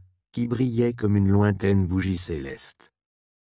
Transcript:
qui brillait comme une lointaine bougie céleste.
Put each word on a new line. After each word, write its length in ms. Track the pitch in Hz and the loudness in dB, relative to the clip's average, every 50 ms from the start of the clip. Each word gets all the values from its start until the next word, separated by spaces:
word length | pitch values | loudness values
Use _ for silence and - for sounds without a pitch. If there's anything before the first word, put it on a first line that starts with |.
| - _ _ _ _ _ | -20 _ _ _ _ _
qui 160 | - 120 120 117 | -6 -4 -4 -2
brillait 460 | 120 110 131 127 117 113 120 120 120 | -2 -2 -2 -2 0 0 0 0 0
comme 240 | 120 - 104 104 101 | 0 0 2 2 4
une 100 | 98 98 | 4 4
lointaine 580 | 98 101 104 104 101 98 101 98 101 98 92 | 4 4 4 4 2 0 0 0 2 2 2
bougie 320 | 85 90 95 92 95 95 85 | 0 -2 -2 -2 -2 -4 -4
céleste. 760 | 85 - 85 73 67 67 65 - - - - _ - - _ _ _ _ _ _ _ _ _ _ _ _ | -4 -6 -8 -8 -8 -10 -12 -14 -14 -16 -18 _ -20 -20 _ _ _ _ _ _ _ _ _ _ _ _